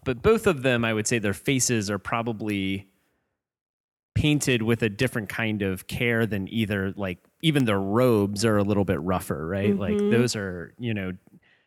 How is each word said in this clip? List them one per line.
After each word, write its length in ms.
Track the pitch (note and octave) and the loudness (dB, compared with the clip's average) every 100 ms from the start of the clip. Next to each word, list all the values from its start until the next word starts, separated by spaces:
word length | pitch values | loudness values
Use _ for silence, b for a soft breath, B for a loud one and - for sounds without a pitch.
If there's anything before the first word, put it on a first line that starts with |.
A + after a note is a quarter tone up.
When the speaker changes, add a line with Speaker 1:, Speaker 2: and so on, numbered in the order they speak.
| - | -6
Speaker 1:
but 160 | B2 | 0
both 240 | G#3 A3+ G#3+ | 4 4 2
of 160 | D3 | 2
them, 240 | C3 A#2+ A#2 | 2 2 2
I 80 | |
would 140 | A2 G#2+ | 0 0
say 100 | A#2+ | 0
their 160 | G#2 | 0
faces 560 | G2 - C3+ - A#2 G2 | -2 0 0 0 0 -2
are 80 | G2+ | -4
probably 920 | - A#2+ A#2 G#2+ G#2+ G2+ F#2+ F#2+ - _ _ _ _ _ _ _ _ _ _ _ _ - | -4 -4 -4 -4 -4 -2 -2 -4 -8 _ _ _ _ _ _ _ _ _ _ _ _ 0
painted 460 | D3+ D3 - B2 | 2 2 2 2
with 220 | A2 A#2 | 2 2
a 60 | A2+ | 0
different 400 | G2+ C3 B2 G2 | 0 -2 -2 -6
kind 320 | - A2+ G#2+ | -4 -2 -2
of 260 | G2 F#2 - | -2 -4 -6
care 380 | - A#2+ A2+ A2+ | -2 0 2 0
than 260 | G#2 F#2+ | -2 -4
either, 420 | A2+ G#2 G#2 G2 F#2+ | -2 -2 -2 -4 -4
like, 220 | G2 F2 _ _ | -6 -8 _ _
even 240 | D#3+ C#3+ A#2+ | 0 2 2
their 140 | G2 | 0
robes 640 | G2 G#2+ B2+ A2 G2+ G2+ | 2 2 4 4 2 0
are 140 | A2+ G#2 | 2 2
a 60 | |
little 220 | G2+ G2+ F#2 | 2 2 2
bit 140 | E2+ | 0
rougher, 460 | E2+ F2+ - D2+ D#2+ | -2 -2 -2 -6 -4
right? 300 | G2 G2+ G2+ | -2 0 0
Like, 160 | G2+ - | 0 0
Speaker 2:
Mm-hmm. 140 | G#2 | 2
Speaker 1:
those 240 | A#2 B2 A2+ | 2 2 -2
are, 380 | G2 F2+ E2 - | -6 -8 -12 -8
you 160 | A#2+ | -6
know, 200 | G#2+ F#2+ F#2 _ - _ _ | -4 -6 -8 _ -20 _ _